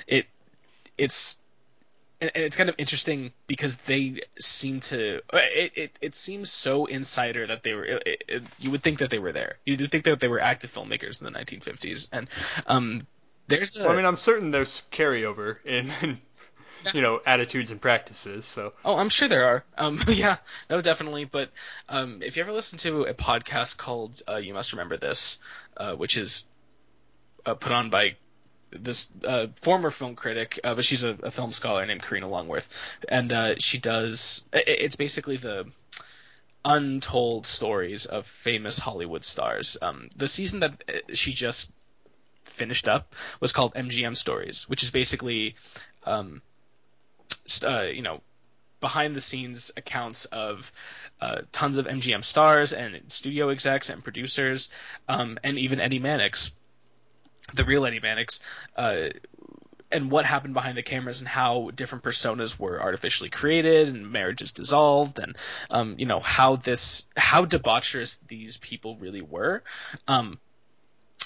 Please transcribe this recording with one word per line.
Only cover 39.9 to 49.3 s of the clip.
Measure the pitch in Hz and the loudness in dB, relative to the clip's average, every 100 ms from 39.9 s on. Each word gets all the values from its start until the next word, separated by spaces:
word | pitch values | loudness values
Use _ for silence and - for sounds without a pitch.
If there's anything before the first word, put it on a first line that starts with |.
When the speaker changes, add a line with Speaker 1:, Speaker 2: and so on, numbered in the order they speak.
| 69 60 - | -6 -12 -4
Speaker 1:
the | 139 | -2
season | - 190 202 | 0 -2 0
that, | 156 - - | -2 -4 -8
uh, | - - | -8 -4
she | - - | -2 0
just | 127 120 120 - - _ _ - _ _ _ - | 0 -2 -2 -4 -10 _ _ -20 _ _ _ -14
finished | - 117 123 - | -8 -4 0 2
up | 127 - - - - | 2 0 -14 -14 -4
was | 127 | 0
called | - 123 | 2 2
M | - 127 | 0 -4
G | 120 | -2
M | 120 | -2
Stories, | 117 - 58 - - - | -2 -2 -4 -4 -6 -4
which | 135 | -2
is | 123 | 0
basically, | 131 127 131 123 117 107 - - - - _ | 2 2 0 -2 -2 -2 -6 -18 -20 -20 _
um, | - 107 95 71 - _ _ _ _ _ _ _ - - - | -2 -2 -4 -12 -20 _ _ _ _ _ _ _ -8 -6 -2
st-, | - 120 | -2 0
uh, | 120 | 0
you | 92 73 | -2 -4
know, | 107 76 - _ - _ _ - | -6 -8 -12 _ -20 _ _ -6
behind | 127 147 151 139 | -2 0 0 -2
the | |
scenes | - | -4